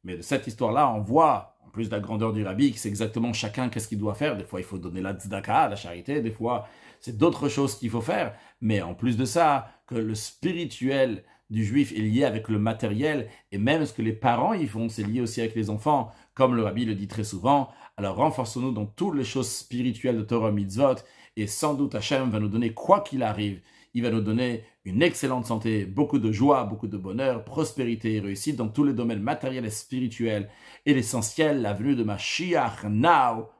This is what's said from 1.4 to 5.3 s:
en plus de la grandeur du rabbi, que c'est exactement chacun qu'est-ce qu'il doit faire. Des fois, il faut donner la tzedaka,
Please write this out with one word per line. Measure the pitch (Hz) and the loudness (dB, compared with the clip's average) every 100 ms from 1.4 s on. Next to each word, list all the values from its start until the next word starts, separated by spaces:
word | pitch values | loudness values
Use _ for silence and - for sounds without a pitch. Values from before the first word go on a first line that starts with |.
| - _ - | -4 _ -16
en | |
plus | - 113 | -8 -4
de | |
la | 107 | -4
grandeur | 101 110 113 | -4 -2 0
du | 104 | 0
rabbi, | 98 98 139 | -2 2 2
que | 117 | 2
c'est | 107 | -6
exactement | 98 110 117 117 | -2 -2 0 -2
chacun | 113 - 104 127 | -2 -4 -4 -4
qu'est-ce | 110 104 | -4 -6
qu'il | 104 | -4
doit | 104 | -4
faire. | 101 151 110 | -2 -2 -2
Des | |
fois, | 95 92 | -6 -8
il | |
faut | 92 95 | -8 -8
donner | 87 90 | -8 -6
la | 95 | -6
tzedaka, | 95 101 | -6 -6